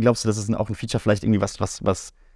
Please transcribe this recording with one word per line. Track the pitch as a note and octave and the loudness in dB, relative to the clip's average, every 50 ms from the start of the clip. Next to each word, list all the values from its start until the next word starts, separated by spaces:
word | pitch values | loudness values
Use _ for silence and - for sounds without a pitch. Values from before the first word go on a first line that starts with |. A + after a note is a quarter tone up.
Glaubst | A2 A#2+ A#2+ - - | 4 4 2 2 2
du, | A2+ | 0
das | G#2 A2 | 0 0
ist | G2+ G#2+ | 0 -2
ein, | A2+ | -2
auch | - G#2 - | -2 -2 -4
ein | G#2+ | -6
Feature | - - A2+ - A2 | -8 -6 -4 -4 0
vielleicht | - G#2+ G#2 G2 - | 2 2 2 2 2
irgendwie | - A2 G2 | 2 2 2
was, | F#2+ G2+ - - | 2 0 -2 -2
was, | G2 F#2+ - - - | -4 -4 -4 -2 0
was, | G2+ F#2+ - - - - _ _ _ _ | 0 0 0 -2 -12 -18 _ _ _ _